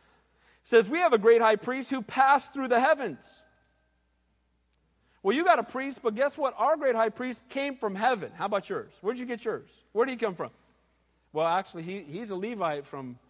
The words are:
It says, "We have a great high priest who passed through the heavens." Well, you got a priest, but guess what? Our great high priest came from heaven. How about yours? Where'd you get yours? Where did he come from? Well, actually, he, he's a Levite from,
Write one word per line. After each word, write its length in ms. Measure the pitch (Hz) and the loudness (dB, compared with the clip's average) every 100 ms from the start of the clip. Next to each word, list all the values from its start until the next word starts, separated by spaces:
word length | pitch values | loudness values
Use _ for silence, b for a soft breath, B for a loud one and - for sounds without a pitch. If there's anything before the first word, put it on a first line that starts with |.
| b b b b b b | b b b b b b
It 60 | - | 2
says, 200 | 226 202 | 2 4
"We 100 | 320 | 4
have 120 | 349 | 6
a 60 | 233 | 8
great 240 | 214 233 | 8 6
high 160 | 220 214 | 6 2
priest 320 | 240 262 247 | -2 -6 -4
who 120 | 269 | -6
passed 520 | 208 262 269 285 - | -4 2 4 4 2
through 160 | 277 254 | -8 0
the 100 | 240 | 2
heavens." 640 | 269 294 233 127 - - _ _ _ _ _ _ _ _ _ _ _ _ _ _ _ _ _ _ | 2 2 -2 -8 -18 -20 _ _ _ _ _ _ _ _ _ _ _ _ _ _ _ _ _ _
Well, 140 | 196 254 | -4 0
you 80 | |
got 160 | 359 294 | 2 2
a 40 | |
priest, 360 | - 254 269 254 | 0 -8 -10 -6
but 140 | 233 214 | -6 -2
guess 220 | 277 311 | -4 -2
what? 160 | 269 - | -6 -2
Our 200 | 247 285 | -2 0
great 180 | 277 226 | 0 0
high 140 | 226 | -2
priest 340 | - 254 240 - | -4 -10 -10 -10
came 260 | 277 285 254 | -8 -6 -6
from 180 | 214 | -8
heaven. 380 | 190 226 233 143 - | -2 -2 -2 -8 -8
How 80 | 196 | -6
about 240 | 202 - | -6 -6
yours? 240 | 165 - _ | -10 -10 _
Where'd 180 | 190 247 | -8 -8
you 60 | 247 | -8
get 180 | 233 | -8
yours? 240 | 226 143 - _ _ | -8 -8 -12 _ _
Where 140 | 208 262 | -2 -2
did 80 | |
he 40 | 247 | -2
come 160 | 220 | -6
from? 180 | 175 131 _ _ _ _ _ _ _ _ | -6 -12 _ _ _ _ _ _ _ _
Well, 120 | 151 165 | -4 0
actually, 380 | 180 196 175 | -2 -4 -12
he, 200 | 165 196 | -12 -12
he's 280 | 151 175 226 | -12 -12 -10
a 60 | 185 | -8
Levite 480 | 214 226 170 147 143 | -8 -4 -4 -4 -10
from, 320 | 143 127 123 | -14 -14 -16